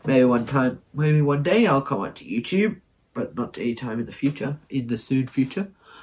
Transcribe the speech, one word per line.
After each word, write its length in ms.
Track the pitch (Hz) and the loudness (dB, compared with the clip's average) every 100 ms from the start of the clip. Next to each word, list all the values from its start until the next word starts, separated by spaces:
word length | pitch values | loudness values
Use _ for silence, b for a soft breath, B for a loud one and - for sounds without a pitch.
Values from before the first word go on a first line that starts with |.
| 151 | 2
Maybe 180 | 131 | 6
one 220 | 127 120 117 | 6 4 0
time, 360 | 135 127 - _ | 0 0 -2 _
maybe 280 | 139 151 151 | -2 2 4
one 220 | 143 143 | 4 2
day 240 | 147 208 220 | 2 4 4
I'll 140 | 139 | 2
come 180 | 135 107 | 0 -4
onto 260 | 98 - - | -4 -10 -6
YouTube, 540 | 110 117 185 214 - _ _ _ | -6 -2 0 0 -2 _ _ _
but 220 | 120 123 - | -10 -8 -6
not 220 | 113 - | -8 -4
any 180 | 120 117 | -4 -4
time 240 | 123 113 | -6 -6
in 60 | 117 | -8
the 80 | |
future, 440 | - 139 143 135 147 - | -2 -2 -2 -6 -8 -6
in 180 | 139 117 | -6 -4
the 100 | 117 | -6
soon 300 | - 135 127 | -2 -2 0
future. 400 | - 127 - 196 b b b | -2 -2 -2 -8 b b b